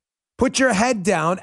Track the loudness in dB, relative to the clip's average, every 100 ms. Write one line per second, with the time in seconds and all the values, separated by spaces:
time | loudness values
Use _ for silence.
0 | _ _ _ -2 -2 2 0 2 0 0
1 | 0 0 0 0